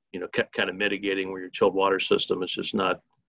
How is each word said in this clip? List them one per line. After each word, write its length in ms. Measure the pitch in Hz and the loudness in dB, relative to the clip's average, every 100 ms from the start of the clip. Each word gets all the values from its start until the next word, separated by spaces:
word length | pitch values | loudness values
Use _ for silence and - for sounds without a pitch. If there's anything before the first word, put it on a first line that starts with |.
| _ | _
you 80 | 92 | -10
know, 80 | 87 | -4
ki-, 140 | - - | -2 -2
kind 160 | - 101 | -2 -2
of 80 | 92 | 0
mitigating 540 | 104 98 101 98 95 | -2 0 0 -2 -2
where 100 | 95 | -6
your 100 | 92 | -8
chilled 240 | - 104 | 2 2
water 260 | 95 98 95 | 4 4 2
system 420 | - - - 90 | 2 2 2 -2
is 100 | 90 | -2
just 220 | - 92 | -4 -2
not 260 | 104 95 107 _ _ _ | 0 0 -2 _ _ _